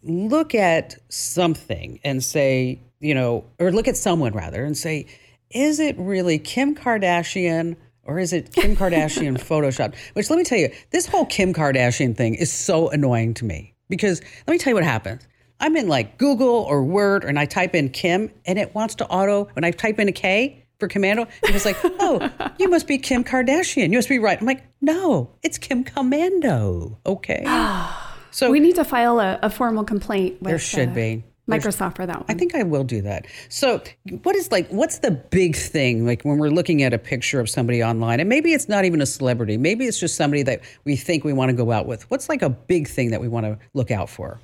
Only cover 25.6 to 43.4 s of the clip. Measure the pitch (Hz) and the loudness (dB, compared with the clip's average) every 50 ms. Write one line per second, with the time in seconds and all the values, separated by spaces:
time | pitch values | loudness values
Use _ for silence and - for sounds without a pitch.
25.6 | - - 269 240 254 - - - 277 254 269 294 330 370 392 370 311 262 170 120 | -6 -4 -2 -2 -2 -4 -2 -2 0 0 2 2 2 2 2 2 2 2 2 2
26.6 | 107 101 90 85 82 - 110 - _ - 156 - - - - - - - 311 - | 2 0 -2 -2 -6 -8 -12 -8 _ -4 -4 -4 -4 -6 -6 -4 -2 0 0 2
27.6 | - 214 196 185 175 - - - - - - - - - - - 269 247 254 302 | 2 0 0 -2 -4 -4 -6 -10 -12 -14 -14 -16 -18 -12 -4 0 4 4 6 8
28.6 | 294 339 359 359 302 - - 247 233 240 233 233 214 190 - - - 214 202 - | 8 6 6 4 2 0 2 2 4 4 4 4 4 2 0 0 -2 -2 0 0
29.6 | 262 240 220 214 214 214 220 202 - - 214 196 190 185 185 - - - 160 160 | 0 0 0 0 -2 0 -2 -4 -2 -2 -2 0 0 0 -2 -4 -2 -2 -2 -2
30.6 | - - - - 131 120 120 123 113 113 113 113 117 - _ _ _ - 220 214 | -2 -2 0 0 0 0 0 -2 -2 -2 -4 -6 -8 -12 _ _ _ -2 -2 0
31.6 | 139 220 190 - 190 175 165 - 180 175 170 - - - 220 339 359 349 349 320 | 0 -2 -2 -2 -4 -4 -4 -6 -8 -8 -8 -10 -6 -6 -2 0 0 0 0 0
32.6 | 226 175 151 139 135 123 117 107 98 101 101 90 - - - - - - - - | 0 0 0 0 0 -2 -2 -4 -4 -4 -6 -6 -8 -12 -20 -20 -18 -14 -6 0
33.6 | - 262 226 - - - - _ _ 190 190 - - 349 403 403 349 - - 190 | 0 2 0 0 -4 -10 -20 _ _ -14 -14 -4 -2 0 0 0 0 0 0 0
34.6 | 170 - 175 196 285 320 - - - 254 175 127 - - - 185 185 175 156 - | 0 0 -2 -2 0 0 -2 -2 0 0 0 -2 -4 0 2 2 2 2 2 -2
35.6 | - - - 160 139 127 120 113 117 117 120 113 - 143 147 147 151 151 143 175 | -6 -4 -2 0 2 2 2 2 2 0 0 0 0 0 0 2 2 2 2 2
36.6 | 170 - 175 147 139 127 113 117 - - - 127 - - - 139 120 110 - - | 2 2 2 2 4 2 2 0 -2 -4 -6 -4 -4 -2 -2 -2 -2 -2 -2 -2
37.6 | 120 117 123 120 113 113 117 113 117 117 117 120 160 196 240 294 311 339 320 294 | 0 0 0 0 0 0 0 0 0 0 0 0 2 2 2 2 2 2 2 2
38.6 | - - 214 202 190 185 170 156 143 131 - - 139 127 123 117 120 104 107 110 | 0 0 0 2 2 2 2 2 0 0 -2 -2 0 0 0 0 0 -2 0 0
39.6 | 131 160 208 226 262 247 208 - - 165 - - 170 143 143 147 139 127 127 - | 2 0 0 0 -2 -2 -2 -2 -4 -4 -2 0 0 0 2 2 0 0 -2 -4
40.6 | - - - _ _ 143 147 127 - - 175 156 - 156 143 135 131 127 127 120 | -6 -16 -20 _ _ -2 -2 -2 0 -2 -2 0 0 0 0 2 2 2 2 2
41.6 | 123 113 117 107 78 - 123 110 - - 233 269 - - 320 269 - 151 123 - | 2 0 0 0 -2 -4 -6 -10 -6 -6 -6 -6 -2 -4 -4 -2 0 -2 -2 -4
42.6 | - _ 180 175 151 131 - - 127 120 113 - - 120 113 117 | -2 _ 0 0 0 -2 -4 -2 -2 -2 -2 -2 -4 -4 -4 -2